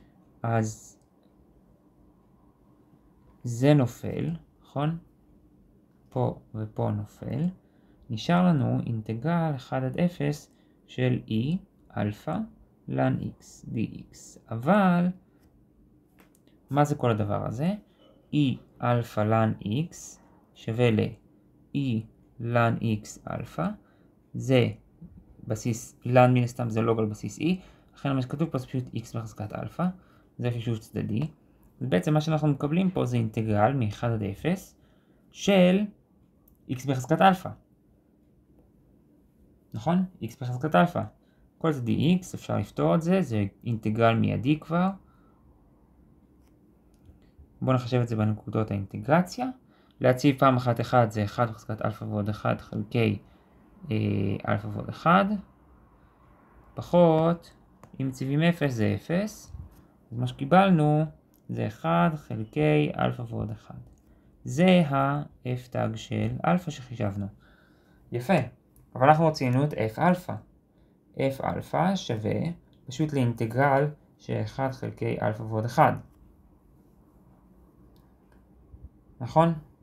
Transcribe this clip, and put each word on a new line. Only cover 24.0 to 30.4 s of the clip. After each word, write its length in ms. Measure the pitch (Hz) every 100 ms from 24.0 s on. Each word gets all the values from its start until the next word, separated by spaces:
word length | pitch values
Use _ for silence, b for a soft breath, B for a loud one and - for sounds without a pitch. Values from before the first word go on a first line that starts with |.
| b b _
זה 340 | 120 120 131 110 107 _ _ 170 - - - -
בסיס, 540 | 110 123 120 - -
לן 300 | 120 123 123
מן 80 | 127
הסתם 260 | 120 - 117
זה 120 | 110
לוג 180 | 117 113
על 80 | 110
בסיס 320 | 104 110 -
E, 40 | 165 185 B B B
לכן 180 | - 147
מה 100 | 135
שכתוב 260 | 127 143 165
פה 100 | 131
זה 80 | 127
פשוט 180 | 131 127
X 240 | 117 - 117
בחזקת 340 | 110 - 101
אלפא, 340 | - - - 180 180 b b b
זה 120 | -